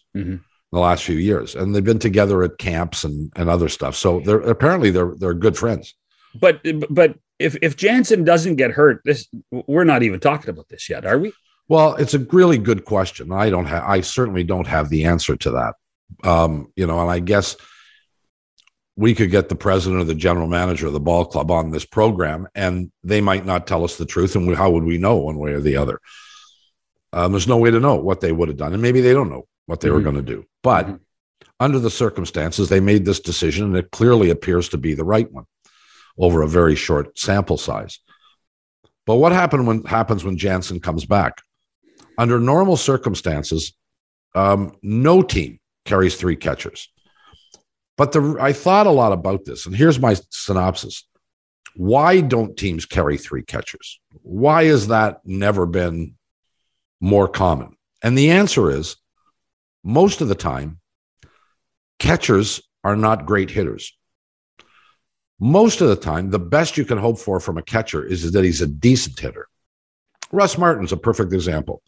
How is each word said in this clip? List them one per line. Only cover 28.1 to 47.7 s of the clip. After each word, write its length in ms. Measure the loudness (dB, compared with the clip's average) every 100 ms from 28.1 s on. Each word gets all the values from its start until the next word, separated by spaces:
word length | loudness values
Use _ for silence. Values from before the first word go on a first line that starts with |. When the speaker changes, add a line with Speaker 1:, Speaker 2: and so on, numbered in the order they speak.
| -2
Speaker 2:
they 120 | -2
would 160 | 0 -2
have 80 | -4
done. 140 | -6
And 100 | -2
maybe 180 | 0 2
they 120 | 4
don't 180 | 4 0
know 160 | -6 -16 _ -10
what 140 | -4
they 100 | 0
were 60 | 0
Speaker 1:
Mm-hmm. 60 |
Speaker 2:
gonna 180 | 0 -2
do. 220 | -6 -10 -14 _
But 240 | 0 2 0
Speaker 1:
Mm-hmm. 100 | -8 _ _ _ _ _ -4
Speaker 2:
under 180 | -2 0
the 120 | -2
circumstances, 800 | -2 -2 -2 -6 -4 -4 -2 2
they 120 | 2
made 240 | 4 2
this 160 | 2 -4
decision, 460 | -4 -4 -2 -2 -2
and 100 | -2
it 140 | -4
clearly 380 | -2 2 4 4
appears 380 | 0 0 -2 -2
to 80 | -4
be 160 | -4
the 100 | -4
right 260 | -2 -2 -2
one 140 | -8 -20 _ _ _ _ _ _ 0
over 240 | 2 2
a 60 | 2
very 260 | 4 4
short 440 | 2 0 -2 -4 -6
sample 380 | -2 -2 0 -4
size. 440 | -4 -8 -10 -18 _ _ _ _ _ _ _ _ _ _ 0
But 100 | 4
what 160 | 4
happened 340 | 4 2 0 0
when, 180 | -2
happens 400 | -2 -2 0 -2
when 120 | -4 -4
Jansen 440 | -2 -2 -4 -8
comes 240 | -6 -6 0
back? 340 | 0 0 -4 -18 _ _ _ _ _ _ -2
Under 220 | 0 2
normal 360 | 2 2 2 0
circumstances, 960 | 0 -2 -2 -6 -4 -4 -4 -6 -6 -14 _ _ _ _ _
um, 420 | -2 0 0 -2 -8
no 400 | -6 0 4 4
team 380 | 4 0 -6 -10 _ _
carries 320 | -2 2 2 0
three 180 | -4 -4
catchers. 540 | -4 -6 -8 -16 -20 _ _ _ _ _ _ _ _